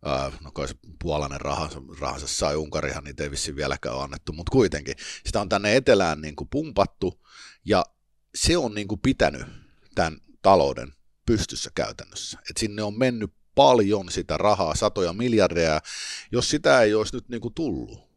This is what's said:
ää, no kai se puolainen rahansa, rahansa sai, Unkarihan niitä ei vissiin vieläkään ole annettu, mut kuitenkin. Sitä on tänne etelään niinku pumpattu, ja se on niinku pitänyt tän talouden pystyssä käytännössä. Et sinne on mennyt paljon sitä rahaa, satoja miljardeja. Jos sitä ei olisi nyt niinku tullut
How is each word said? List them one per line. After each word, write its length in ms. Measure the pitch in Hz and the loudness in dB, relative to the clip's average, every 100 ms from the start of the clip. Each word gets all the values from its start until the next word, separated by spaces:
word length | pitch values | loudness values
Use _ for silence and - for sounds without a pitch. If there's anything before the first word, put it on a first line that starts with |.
| - | -2
ää, 260 | 67 67 - | -2 -4 -8
no 100 | - | -14
kai 180 | - 69 | -8 -8
se 60 | 69 - - | -8 -18 -10
puolainen 380 | - 76 71 69 | -4 -2 -2 -6
rahansa, 420 | - 69 76 73 67 - | -4 -4 -4 -10 -16 -10
rahansa 260 | 71 67 71 | -8 -6 -6
sai, 300 | - 82 76 | -2 0 -2
Unkarihan 480 | 78 76 73 65 | -4 -4 -4 -6
niitä 200 | 71 62 | -10 -8
ei 60 | 73 | -8
vissiin 260 | 69 - 69 | -6 -8 -6
vieläkään 380 | 71 67 - | -4 -4 -6
ole 100 | 64 | -6
annettu, 280 | 69 69 - | -8 -10 -12
mut 180 | 78 87 | -10 0
kuitenkin. 440 | 135 101 76 65 71 - - | 4 4 0 -8 -12 -12 -12
Sitä 160 | - 107 | -6 -4
on 80 | 101 | -2
tänne 280 | 98 101 117 | 0 2 2
etelään 440 | 131 107 90 76 | 6 4 4 0
niinku 240 | 78 71 | -6 -10
pumpattu, 840 | - 139 160 117 98 _ 95 - _ - - - | -6 -6 -4 0 0 _ -6 -6 _ -20 -20 -18
ja 200 | - 101 - _ _ _ _ | 0 0 0 _ _ _ _
se 220 | - - 170 | -2 2 2
on 180 | 131 | 0
niinku 220 | 104 101 101 | -4 -6 -2
pitänyt 500 | 127 131 78 71 - - - _ _ | 0 2 2 0 -14 -16 -20 _ _
tän 220 | - 82 78 _ - | -2 -2 -2 _ 0
talouden 500 | 95 95 71 65 64 - _ _ - | 6 6 6 0 -10 -16 _ _ 0
pystyssä 440 | - - - - | 0 0 -8 -10
käytännössä. 640 | - 71 - - - - - - | -6 -6 -6 -16 -14 -12 -12 -12
Et 60 | - | -6
sinne 260 | 110 104 | -6 -4
on 160 | 107 107 | -6 -2
mennyt 340 | 127 120 104 _ _ | -2 0 -8 _ _
paljon 560 | - 139 123 101 104 87 | 4 6 8 4 2 -2
sitä 260 | 85 85 76 | -8 -4 0
rahaa, 380 | 101 101 85 | 2 4 2
satoja 380 | 76 104 - 90 | 2 0 0 -2
miljardeja. 680 | 90 123 113 90 85 80 78 - - - - - | 0 2 4 4 4 2 0 -2 -12 -12 -12 -6
Jos 180 | 120 120 | -4 0
sitä 320 | 147 151 135 | 0 4 6
ei 120 | 110 | 6
olisi 220 | 107 107 127 | 4 -2 -6
nyt 120 | - | -10
niinku 220 | 120 117 | -8 -8
tullut 500 | - 156 80 53 - _ | -6 -4 -4 -8 -14 _